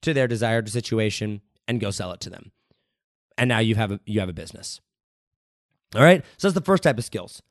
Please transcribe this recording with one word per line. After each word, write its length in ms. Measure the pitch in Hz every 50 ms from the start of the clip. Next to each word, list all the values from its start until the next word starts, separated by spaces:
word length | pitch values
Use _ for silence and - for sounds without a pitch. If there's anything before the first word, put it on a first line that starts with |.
to 120 | - 160 160
their 140 | 139 131 120
desired 420 | 117 110 110 113 113 117 113 107
situation 720 | 104 120 117 - - 113 110 107 101 - 110 107 104 101 _ _ _ _ _ -
and 120 | 120 120
go 100 | 107 101
sell 220 | 98 - 98 90
it 80 | 90 92
to 100 | - -
them. 220 | 87 - - - _ _ _ _ _ _ _ _ _ _ _ _ _ _ _ _ _
And 120 | - 123 127
now 80 | 120 113
you 160 | 113 110 110
have 180 | 107 113 101
a, 80 | 98 107 _
you 140 | - 104 104
have 100 | 95 92
a 40 | 87
business. 460 | 80 82 80 - - - - - - _ _ _ _ _ _ _ _ _ _ _ _ _ _ _ _ _ _ _ _ _ _ -
All 80 | 104 127
right? 200 | 160 185 175 135 - - _
So 100 | - 202
that's 60 | 180
the 80 | -
first 220 | - - 196 180 -
type 160 | 165 143 -
of 40 | 120
skills. 380 | - - 107 90 - - - _ _